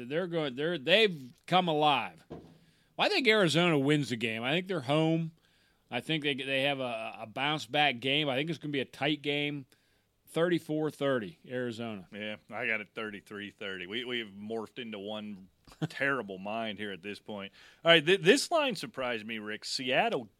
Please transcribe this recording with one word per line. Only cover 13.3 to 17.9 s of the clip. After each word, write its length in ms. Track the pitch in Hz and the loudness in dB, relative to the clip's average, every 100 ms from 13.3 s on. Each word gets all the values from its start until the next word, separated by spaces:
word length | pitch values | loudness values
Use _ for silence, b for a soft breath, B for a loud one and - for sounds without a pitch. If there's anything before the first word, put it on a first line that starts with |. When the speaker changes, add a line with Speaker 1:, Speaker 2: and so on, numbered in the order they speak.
| 104 101 | -12 -12
Speaker 2:
thirty. 360 | - 101 95 90 | -10 -10 -8 -8
We, 160 | 117 | -8
we've 280 | 123 120 107 101 | -6 -6 -8 -12
morphed 400 | 107 113 104 - | -8 -8 -8 -10
into 220 | 117 107 | -12 -10
one 480 | 101 107 104 98 95 _ - | -8 -8 -10 -14 -18 _ -18
<laughs> 220 | - 156 | -8 -8
terrible 480 | - 139 135 101 95 | -2 -2 0 -4 -8
mind 400 | 98 113 113 101 | -6 -6 -6 -6
here 120 | 104 | -8
at 100 | 92 | -8
this 160 | 98 98 | -10 -12
point. 360 | - 104 98 - B B | -10 -10 -10 -14 B B
All 60 | 165 | 6